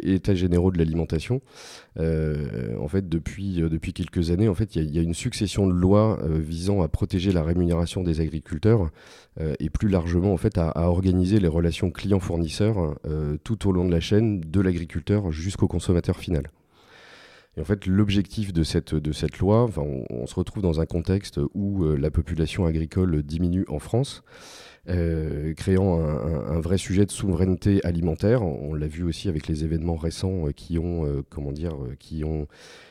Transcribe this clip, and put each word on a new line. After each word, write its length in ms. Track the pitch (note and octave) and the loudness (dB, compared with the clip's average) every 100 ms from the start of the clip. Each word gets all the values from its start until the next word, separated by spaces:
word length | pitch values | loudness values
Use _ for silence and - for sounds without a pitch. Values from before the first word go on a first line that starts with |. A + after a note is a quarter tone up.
| F2+ | 2
États 260 | F#2+ - F2+ | 2 2 2
généraux 360 | F2+ F2 F#2 | 4 4 4
de 60 | F2+ | 4
l'alimentation. 640 | D#2+ E2 D#2+ D#2+ - B2+ - - - - - - | 2 0 0 -2 -2 -4 -6 -20 -20 -20 -12 -4
Euh, 800 | E2 D#2+ D#2 D2 C2+ G#1+ A1+ A1+ | 0 0 0 -2 -4 -6 -6 -6
en 100 | C#2+ | -2
fait, 220 | G2 F#2 | -2 0
depuis, 520 | D#2+ - F#2+ G2 E2+ | -2 -4 -8 -4 0
euh, 60 | E2 | 0
depuis 240 | D#2+ - | 0 -4
quelques 400 | F2+ E2+ F#2 E2 | -6 -4 -2 0
années, 160 | F2 A2 | 2 2
en 80 | F2 | 2
fait, 220 | A2 E2 | -2 -2
il 40 | |
y 40 | D#2 | 0
a, 20 | |
il 80 | E2 | 0
y 40 | |
a 20 | |
une 120 | E2+ | 0
succession 540 | E2+ B2 - G2+ - F#2+ | -2 -4 -2 -2 2 2
de 60 | |
lois, 440 | F2 F#2 G#2 A2 E2 | 4 6 6 4 2
euh, 160 | D#2+ D#2+ | 0 0
visant 420 | D#2 E2 F#2 G2+ | -2 -2 0 0
à 60 | D#2+ | 0
protéger 460 | - G2+ F#2+ G2 | -2 -2 0 2
la 100 | F2 | 2
rémunération 600 | D#2 F2 F2 E2+ E2+ G2 | 2 2 2 2 0 -2
des 180 | F2+ D#2 | 0 0
agriculteurs, 680 | D#2 D#2 - D#2 G#2+ A2+ D#2+ - - - _ D#2 | -2 -4 -6 0 4 4 2 -4 -20 -20 _ -6
euh, 120 | D#2 - | -4 -2
et 100 | D2+ | -4
plus 200 | - G#2+ | 0 2
largement, 420 | F#2 E2+ F2 G2 | 2 2 2 2
en 60 | F2+ | 2
fait, 200 | G#2+ F#2+ | 0 0
à, 120 | E2 | 0
à 180 | - F2 | 2 2
organiser 540 | F2 F#2 F2+ F#2 G#2+ | 2 4 4 4 4
les 80 | E2+ | 4
relations 420 | E2 E2+ D#2+ F#2 | 2 2 0 -2
clients-fournisseurs, 1040 | - F#2+ G2 F2+ E2+ D#2+ - G#2 G#2 D#2 C#2+ D2+ | -2 0 0 0 -2 -2 0 0 0 -2 -4 -4
euh, 300 | D2+ D2+ D2+ | -4 -2 -4
tout 240 | - A2 G2 | -4 -2 0
au 60 | |
long 100 | F2+ | 2
de 80 | F2+ | 2
la 80 | E2+ | 2
chaîne, 400 | - G#2 A2+ G2 | 2 2 2 0
de 220 | D#2+ F2+ | -2 2
l'agriculteur 720 | F#2 E2+ E2 E2 - G#2 F#2 | 2 0 -2 -4 0 0 0
jusqu'au 340 | D2+ F#2 - F#2+ | -4 -4 0 0
consommateur 480 | F2 - E2+ - F2+ | 0 2 2 2 -2
final. 360 | - D#2 A#1+ - _ _ - - - - - - _ - | -2 -2 -4 -12 _ _ -20 -20 -20 -20 -20 -20 _ -6
Et 20 | |
en 60 | D#2+ | -2
fait, 220 | G2+ F#2+ | -2 2
l'objectif 640 | F#2+ G2+ G2 F#2 - G2 | 2 4 2 0 -4 -2
de 80 | E2 | 0
cette, 320 | D#2 F2 - | 2 0 0
de 180 | D#2 D2+ | -2 -2
cette 280 | D2+ D2+ - | -2 -4 0
loi, 240 | F#2 A2+ | 2 4
enfin, 180 | A#2+ D#2 | 2 -2
on, 240 | D2 C2 - | -4 -4 -6
on 160 | A#1 B1+ | -8 -6
se 80 | F#2 | -4
retrouve 260 | - A2 | -4 -2
dans 180 | F2+ D#2 | 0 0
un 60 | D#2 | 0
contexte 540 | E2+ F2 G2 - C#2+ C#2+ G2+ | -2 0 -2 -2 -4 -2 -2
où, 280 | G2+ G2 | -2 0
euh, 140 | D#2 C#2+ | 2 2
la 140 | D2+ | 0
population 560 | E2+ D2+ D#2+ D#2+ - E2 | 0 0 0 -2 0 0
agricole 560 | D#2+ D#2+ F#2+ F#2 D2+ | 0 0 0 2 2
diminue 420 | D2 D#2+ F2 F#2 - | 0 0 0 0 -2
en 120 | D2+ | -4
France, 420 | - A#2 C#3 - - - - - - - - | -2 -2 -2 -8 -20 -20 -20 -20 -20 -14 -4
euh, 640 | F2+ E2+ D#2+ D#2 D2 D#2 D#2+ | 0 0 0 -2 -4 -4 -4
créant 440 | F#2+ F#2 G2 E2 | 2 4 4 2
un, 180 | D2+ D2 | 0 -2
un, 380 | C#2 D2 G1+ E2 | -2 -2 -2 -2
un 40 | |
vrai 180 | D#2+ F#2+ | 0 -2
sujet 260 | - F#2+ | 2 2
de 80 | G2+ | 2
souveraineté 720 | - G2+ E2 F#2 F2 G2+ G2 | 0 0 2 2 2 2 2
alimentaire. 600 | F2 E2+ E2+ D#2+ G2+ B2 | 2 0 0 0 2 2
On 320 | F2+ A#1+ D2 D#2 | 0 -4 -6 -4
l'a 100 | D2+ | -4
vu 160 | D#2+ | -4
aussi 260 | F2 - G2 | -4 -2 -4
avec 200 | D2+ - | -4 -4
les 160 | D#2 | -4
événements 320 | D#2+ E2 E2+ D#2+ | -2 -2 -2 -2
récents, 520 | D#2+ - F#2+ F#2+ D2 | -4 -4 -4 -2 -4
euh, 40 | |
qui 260 | - - E2 | -6 -4 -4
ont, 300 | F2 E2+ D2+ | -2 -2 -2
euh, 160 | C#2 C#2+ | -2 -6
comment 240 | D#2+ C#2+ | -8 -8
dire, 220 | D2 E2+ | -6 -6
euh, 220 | C#2+ B1+ C2+ | -6 -8 -12
qui 260 | - D#2 | -10 -6
ont, 240 | D2+ D#2 D2 - - - - | -4 -4 -6 -12 -20 -20 -20